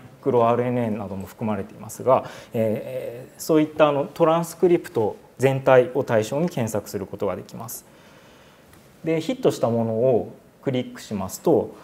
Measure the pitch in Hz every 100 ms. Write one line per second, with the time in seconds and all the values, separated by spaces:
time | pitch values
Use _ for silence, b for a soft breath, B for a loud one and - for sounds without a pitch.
0 | - - 139 120 113 120 123 123 113 107
1 | 95 95 90 - 110 101 - 113 113 -
2 | 110 131 - B B 120 110 117 - 131
3 | 127 120 - - - 156 151 - 151 143
4 | 143 - 160 165 165 - 180 170 - 120
5 | 101 - - - 131 135 135 131 123 143
6 | 131 113 110 143 170 - 110 104 - 101
7 | 92 95 101 92 - 120 117 - - B
8 | B B B B B B B B - _
9 | 165 160 - 254 139 - 120 117 113 110
10 | 131 110 85 - _ _ - 127 123 -
11 | - 101 92 - 180 120 - B